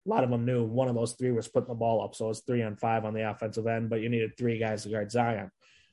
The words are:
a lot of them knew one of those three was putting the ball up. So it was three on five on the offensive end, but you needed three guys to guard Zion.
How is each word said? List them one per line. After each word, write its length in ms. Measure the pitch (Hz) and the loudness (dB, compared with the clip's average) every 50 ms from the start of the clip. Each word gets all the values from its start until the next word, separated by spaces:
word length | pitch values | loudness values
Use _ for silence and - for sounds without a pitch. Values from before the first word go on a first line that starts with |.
| - | -4
a 40 | 190 | 0
lot 160 | 226 - 131 | 2 2 2
of 40 | 120 | 2
them 140 | 123 117 117 | 2 2 2
knew 200 | 123 127 123 117 | 2 2 2 2
one 240 | 107 113 127 131 127 | 2 2 2 2 2
of 60 | 123 | 2
those 180 | 117 117 113 - | 0 0 -2 -2
three 180 | - 127 127 | -2 0 0
was 160 | 123 113 107 - | 0 0 -2 0
putting 220 | - 127 107 - | 0 0 0 0
the 40 | 120 | -2
ball 300 | 113 117 117 113 107 104 | -2 2 2 2 2 0
up. 100 | 101 - | -2 -4
So 120 | - 113 | -4 -4
it 20 | 113 | -4
was 140 | 110 110 | -4 -4
three 200 | - - 123 120 | -4 -2 0 0
on 140 | 113 107 104 | 0 0 -2
five 300 | 101 - 113 113 113 107 | -2 0 0 2 2 0
on 80 | 107 110 | -2 -2
the 140 | 110 110 107 | -2 -2 -2
offensive 380 | 104 - 117 110 110 117 110 113 | -2 -4 -6 -6 -4 -2 0 0
end, 220 | 113 113 117 110 | 0 0 0 0
but 120 | 117 113 | -2 -2
you 80 | 107 120 | 0 0
needed 280 | 120 117 110 110 - - | 0 0 0 -2 -2 -2
three 220 | 123 120 117 110 | 0 0 0 0
guys 240 | 113 110 110 104 107 | 0 0 -2 -2 -4
to 60 | 104 | -4
guard 200 | 107 107 104 101 | -2 -2 -2 0
Zion. 400 | 107 120 120 117 113 101 101 95 - _ _ - - - _ _ | 0 2 2 2 0 -2 -4 -8 -12 _ _ -20 -20 -20 _ _